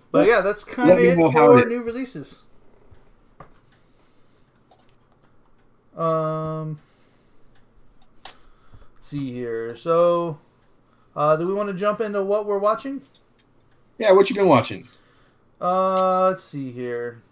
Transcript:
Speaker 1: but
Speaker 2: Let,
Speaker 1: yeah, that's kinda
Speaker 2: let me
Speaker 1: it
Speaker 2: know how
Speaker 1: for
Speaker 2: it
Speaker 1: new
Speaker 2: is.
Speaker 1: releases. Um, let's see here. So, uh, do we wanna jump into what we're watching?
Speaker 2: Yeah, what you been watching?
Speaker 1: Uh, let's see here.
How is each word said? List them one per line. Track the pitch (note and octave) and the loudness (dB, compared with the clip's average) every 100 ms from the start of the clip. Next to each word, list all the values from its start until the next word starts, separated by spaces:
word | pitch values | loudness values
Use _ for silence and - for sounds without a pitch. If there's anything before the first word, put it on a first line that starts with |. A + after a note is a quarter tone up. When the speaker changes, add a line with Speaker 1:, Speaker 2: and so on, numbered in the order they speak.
| _ | _
Speaker 1:
but | F#3+ G3+ | 2 4
Speaker 2:
Let, | |
Speaker 1:
yeah, | A3+ | 4
that's | F#3+ G3+ | 0 -4
kinda | - B3+ - | -8 0 4
Speaker 2:
let | - | 6
me | F3 | 4
Speaker 1:
it | E3+ | 4
Speaker 2:
know | E3 | 4
how | A#3 - | 6 6
Speaker 1:
for | B3 | 6
Speaker 2:
it | A#3 | 4
Speaker 1:
new | A#3+ | -2
Speaker 2:
is. | A#3 | -6
Speaker 1:
releases. | A#3+ B3+ D3+ - - _ - - _ _ - - _ _ - - _ _ _ _ _ _ _ _ _ _ _ _ _ _ _ _ _ _ _ _ _ _ _ _ E3 | -8 -10 -12 -16 -20 _ -20 -20 _ _ -20 -20 _ _ -20 -20 _ _ _ _ _ _ _ _ _ _ _ _ _ _ _ _ _ _ _ _ _ _ _ _ -6
Um, | E3 D#3+ D#3 D#3+ D#3 D#3 D#3 D3+ _ _ _ _ _ _ - _ _ _ - - - - | -4 -2 -4 -6 -8 -8 -10 -12 _ _ _ _ _ _ -20 _ _ _ -20 -20 -20 -20
let's | - - - _ - - - - - | -20 -20 -20 _ -20 -20 -20 -20 -12
see | C#3+ C3 | -10 -8
here. | B2 A#2+ A2+ A#2 A#2 | -8 -8 -8 -8 -8
So, | E3+ E3+ F3 E3+ E3+ D3 _ _ _ _ _ _ _ C#3+ | -2 2 2 2 -2 -10 _ _ _ _ _ _ _ -2
uh, | D3+ D#3 | 0 2
do | F3 | 0
we | G3+ | -4
wanna | G3+ | -6
jump | F#3 G#3 G#3 | -4 -4 -4
into | G#3+ G3+ | -4 -4
what | G3 G#3+ G#3 | -2 -2 -2
we're | G3+ | -2
watching? | G#3 G#3+ C4+ C#4 - _ _ _ _ _ _ _ _ - | 0 -2 -6 -12 -14 _ _ _ _ _ _ _ _ 0
Speaker 2:
Yeah, | G#3+ | 4
what | F#3+ F#3+ | 6 4
you | G3+ | 2
been | F#3 | 4
watching? | B2+ - F#2 - _ _ _ _ _ _ - | 4 2 -8 -16 _ _ _ _ _ _ -8
Speaker 1:
Uh, | F3+ F#3 F#3+ F#3 F#3 F#3 F#3 | -4 -2 -2 0 0 0 0
let's | F#3 | -2
see | - C#3+ C3 | -8 -12 -12
here. | B2 B2 A#2+ A#2+ A#2 _ | -10 -8 -8 -10 -14 _